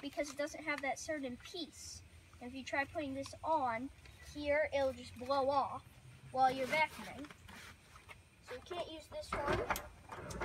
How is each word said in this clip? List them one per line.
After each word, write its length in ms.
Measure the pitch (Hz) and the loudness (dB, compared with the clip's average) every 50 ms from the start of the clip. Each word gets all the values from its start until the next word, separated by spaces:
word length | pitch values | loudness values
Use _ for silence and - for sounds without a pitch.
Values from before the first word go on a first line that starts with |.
because 280 | 285 285 - 320 294 294 | -8 -4 -2 -2 -2 -2
it 80 | 262 | -2
doesn't 260 | 285 285 311 - - 302 | -2 -2 -2 -4 -4 -2
have 180 | 311 294 277 | -2 -2 0
that 180 | 285 262 233 - | 0 0 -2 -2
certain 380 | - 330 311 302 269 247 247 - - - | -2 -2 -2 -2 -2 -4 -6 -8 -10 -10
piece. 500 | - 349 294 - - - - - - - - - - - - - - - | -8 -8 -8 -8 -10 -12 -12 -12 -12 -14 -14 -18 -20 -20 -20 -20 -14 -12
And 100 | 247 247 | -10 -8
if 40 | 262 | -8
you 100 | 269 247 | -8 -4
try 180 | - 320 277 277 | 0 2 2 2
putting 300 | - - 339 294 269 269 | 2 0 -2 -2 -2 -2
this 200 | 277 269 - - - - | -4 -6 -6 -8 -2 2
on 440 | 311 320 302 262 240 226 226 262 277 - - - - - - - - - | 4 6 6 6 4 2 0 -2 -6 -10 -12 -18 -18 -18 -16 -14 -10 -6
here, 320 | 294 294 294 285 302 302 - 269 | -2 2 4 6 6 6 4 4
it'll 160 | 277 269 262 | 4 4 4
just 260 | 247 247 247 - - | 2 -2 -8 -12 -10
blow 320 | 226 247 262 277 277 262 269 | -4 0 2 4 4 6 6
off 340 | 285 269 233 - 247 262 - - - - - - - - - - - | 6 6 4 4 0 -6 -10 -12 -20 -20 -20 -20 -18 -18 -10 0 4
while 180 | 262 262 254 | 6 6 6
you're 160 | 262 262 254 | 6 4 0
vacuuming. 580 | 240 294 311 311 302 - - 208 185 - 254 294 - - - - - - - - - - - - - - - - - - - - - - - - - | 2 4 4 4 4 2 -4 -10 -8 -8 -10 -10 -12 -14 -16 -18 -16 -16 -14 -14 -16 -16 -18 -20 -20 -20 -20 -18 -18 -18 -18 -20 -20 -20 -18 -14 -10
So 60 | 508 | -10
you 200 | 508 - - 359 | -10 -8 -6 -4
can't 160 | 349 302 - | -4 -4 -4
use 160 | 320 311 285 - | -8 -12 -10 -8
this 220 | - 302 302 - | -8 -8 -6 -4
one. 260 | - - - - 349 381 480 - - - - - - - - - - - - - - - | -2 0 2 4 4 4 2 2 0 -2 -4 -8 -14 -16 -16 -14 -12 -10 -8 -8 -6 -4